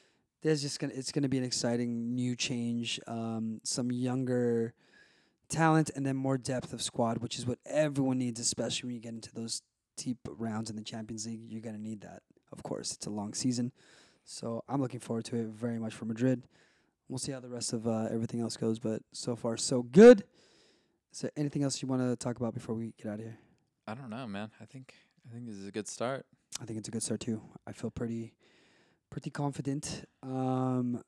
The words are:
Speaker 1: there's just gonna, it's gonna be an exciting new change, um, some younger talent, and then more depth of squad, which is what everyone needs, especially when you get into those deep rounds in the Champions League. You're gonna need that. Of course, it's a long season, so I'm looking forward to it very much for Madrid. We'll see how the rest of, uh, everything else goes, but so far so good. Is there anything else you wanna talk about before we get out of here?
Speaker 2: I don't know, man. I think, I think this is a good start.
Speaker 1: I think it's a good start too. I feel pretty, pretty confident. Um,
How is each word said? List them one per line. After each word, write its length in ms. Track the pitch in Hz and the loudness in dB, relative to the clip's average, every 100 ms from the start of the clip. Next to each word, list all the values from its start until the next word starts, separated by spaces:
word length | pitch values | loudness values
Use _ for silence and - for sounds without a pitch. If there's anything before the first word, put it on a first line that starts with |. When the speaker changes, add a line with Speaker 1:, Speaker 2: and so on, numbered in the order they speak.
| _ _ _ _ | _ _ _ _
Speaker 1:
there's 200 | 156 156 | 2 2
just 180 | 143 - | 0 -6
gonna, 140 | 143 | -6
it's 180 | 120 131 | -6 -4
gonna 160 | 156 143 | 0 2
be 80 | 131 | 2
an 80 | 127 | 0
exciting 680 | - 120 120 120 117 117 123 | 0 0 0 0 -2 -2 -2
new 200 | 123 123 | -2 -2
change, 640 | - 120 117 117 117 - - | -2 -2 -2 -2 -2 -6 -6
um, 540 | 117 113 113 113 110 | -6 -4 -4 -4 -6
some 260 | - - 123 | -4 -2 -2
younger 840 | 123 127 127 127 123 120 117 113 - _ - - _ _ _ - | 0 0 0 0 2 2 2 0 -6 _ -20 -20 _ _ _ -6
talent, 400 | 156 160 160 151 - | 2 6 6 4 0
and 100 | 135 | -2
then 120 | 135 | 0
more 200 | 135 135 | 0 0
depth 360 | 117 123 - | 0 -4 -4
of 80 | 120 | -6
squad, 380 | - - 117 113 | -4 0 0 0
which 200 | 113 - | -4 -6
is 60 | 120 | -4
what 120 | 120 - | -6 -2
everyone 520 | 143 151 139 131 127 | 2 2 2 2 2
needs, 200 | 123 113 | 0 -2
especially 500 | 117 - 120 120 127 | -2 -2 -2 -4 -6
when 80 | 120 | -8
you 60 | |
get 120 | 117 | -8
into 200 | 113 - | -10 -10
those 280 | 110 113 - - _ _ - | -8 -8 -8 -12 _ _ -10
deep 220 | - 120 - | -6 -6 -8
rounds 420 | 73 113 107 113 | -6 -4 -4 -6
in 60 | 107 | -8
the 80 | |
Champions 420 | 107 117 110 110 110 | -10 -10 -10 -8 -8
League. 140 | 113 113 | -10 -10
You're 140 | 110 | -10
gonna 160 | 113 107 | -10 -10
need 240 | 107 107 | -10 -10
that. 200 | 90 90 - _ - | -12 -18 -20 _ -20
Of 120 | - | -12
course, 280 | - - - | -8 -6 -6
it's 120 | - - | -8 -8
a 40 | |
long 240 | 104 104 | -6 -6
season, 380 | - 131 123 123 - - - - _ - | -2 -2 0 -2 -6 -20 -20 -20 _ -18
so 400 | - 120 117 - | -10 -8 -8 -4
I'm 140 | 135 | -2
looking 180 | 127 123 | -2 -4
forward 240 | - 117 - | -6 -6 -4
to 120 | 120 | -4
it 100 | 113 | -4
very 320 | 107 117 117 | -4 -4 -4
much 140 | 113 | -6
for 100 | - | -6
Madrid. 400 | 113 113 127 127 - _ _ _ _ _ - | -6 0 2 2 -4 _ _ _ _ _ -12
We'll 100 | 131 | -8
see 120 | - | -8
how 80 | 131 | -8
the 80 | 123 | -10
rest 220 | 120 113 | -8 -4
of, 160 | 120 113 | -2 0
uh, 220 | 110 110 | 0 0
everything 300 | 113 113 117 | -2 -2 -2
else 160 | 113 - | -4 -2
goes, 200 | 113 113 | -2 0
but 220 | 110 110 - | -2 -4 -6
so 240 | - - 120 | -10 -6 -4
far 180 | 117 113 | -4 -2
so 280 | - 131 | 0 0
good. 420 | 120 135 233 233 - _ - _ _ _ _ _ _ | 6 12 12 12 10 _ -20 _ _ _ _ _ _
Is 80 | - | -8
there 100 | - - | -6 -2
anything 260 | 143 147 | -2 0
else 180 | 139 - | -2 -2
you 60 | 131 | -2
wanna 300 | 131 127 120 | 0 0 0
talk 180 | 123 117 | -2 -2
about 180 | 117 | -2
before 220 | 120 - 110 | -4 -4 -4
we 180 | 113 - | -6 -8
get 60 | 110 | -8
out 120 | 104 | -6
of 20 | |
here? 180 | 110 113 - _ _ _ - | -8 -14 -20 _ _ _ -12
Speaker 2:
I 60 | 110 | -12
don't 140 | 131 | -10
know, 180 | 113 127 | -10 -6
man. 240 | 98 107 - | -6 -8 -10
I 40 | 110 | -18
think, 280 | 131 131 - _ _ 127 | -18 -18 -20 _ _ -18
I 40 | |
think 120 | 117 120 | -14 -12
this 100 | 101 | -10
is 100 | 98 | -8
a 40 | |
good 160 | 101 101 | -6 -6
start. 380 | - 117 135 - _ _ - | -4 -4 -4 -10 _ _ -12
Speaker 1:
I 40 | 117 | -8
think 120 | 110 | -8
it's 100 | 104 | -6
a 20 | |
good 120 | 113 | -4
start 180 | - 110 | -2 -4
too. 200 | - 110 - - - | -2 -4 -6 -18 -16
I 60 | |
feel 180 | 113 110 | -8 -6
pretty, 440 | - 117 113 113 - _ _ _ _ _ _ - | -4 -4 -4 -8 -14 _ _ _ _ _ _ -14
pretty 200 | - 147 | -12 -8
confident. 720 | - 143 135 139 139 - - - _ | -2 -2 -2 -4 -4 -6 -10 -14 _
Um, 800 | 131 131 131 127 127 127 123 120 | -8 -2 0 0 2 0 0 -2